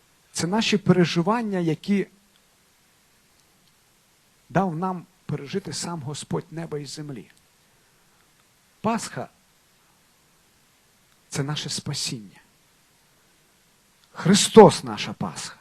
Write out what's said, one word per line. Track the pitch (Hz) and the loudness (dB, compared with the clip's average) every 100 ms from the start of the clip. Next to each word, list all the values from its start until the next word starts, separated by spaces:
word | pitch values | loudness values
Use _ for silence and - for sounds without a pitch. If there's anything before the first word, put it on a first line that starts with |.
| _ _ _ | _ _ _
це | - 160 | -8 -4
наші | 208 214 214 | -2 0 0
переживання, | - 180 170 170 170 233 220 190 | 2 4 4 0 0 0 -2 -2
які | 170 151 - 202 180 _ _ _ _ _ _ _ _ _ _ _ _ _ _ _ _ _ _ _ _ _ _ _ - | -2 -2 -2 -2 -2 _ _ _ _ _ _ _ _ _ _ _ _ _ _ _ _ _ _ _ _ _ _ _ -4
дав | 131 190 156 | -2 -2 -2
нам | 185 185 - _ - | -6 -8 -12 _ -10
пережити | 143 139 190 190 | -10 -8 -10 -8
сам | 143 - 170 | -10 -8 -8
Господь | 131 143 - 175 - | -10 -12 -8 -8 -8
неба | 156 165 147 | -12 -10 -10
і | |
землі. | 139 - 151 123 - - _ _ _ _ _ _ _ _ _ _ _ _ _ _ | -12 -14 -12 -14 -16 -20 _ _ _ _ _ _ _ _ _ _ _ _ _ _
Пасха — | 214 226 - - 113 _ _ _ _ _ _ _ _ _ _ _ _ _ _ _ _ _ _ _ - | -4 -4 -6 -12 -14 _ _ _ _ _ _ _ _ _ _ _ _ _ _ _ _ _ _ _ -14
це | - | -8
наше | 139 151 147 | -6 -6 -8
спасіння. | - - 143 - 127 98 - - _ _ _ _ _ _ _ _ _ _ _ _ _ _ _ _ - | -10 -8 -8 -8 -10 -14 -20 -20 _ _ _ _ _ _ _ _ _ _ _ _ _ _ _ _ -4
Христос — | 165 202 - 220 190 - | 2 2 6 12 12 10
наша | 127 104 - | -6 -8 -10
Пасха. | 104 98 - - - | -8 -10 -10 -14 -16